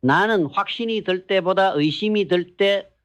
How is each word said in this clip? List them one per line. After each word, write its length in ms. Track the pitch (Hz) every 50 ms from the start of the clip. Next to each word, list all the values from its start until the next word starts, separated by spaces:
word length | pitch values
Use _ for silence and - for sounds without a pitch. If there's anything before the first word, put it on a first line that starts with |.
나는 440 | - 127 139 170 196 220 226 370 320
확신이 560 | 139 - 196 202 - - - 233 226 226 214 165
들 240 | - 185 185 185 -
때보다 440 | 196 190 175 180 190 190 190 190 180
의심이 520 | 147 147 156 143 - 208 214 214 208 196 147
들 280 | 180 175 175 - _ _
때 340 | 196 196 202 196 190 - _ _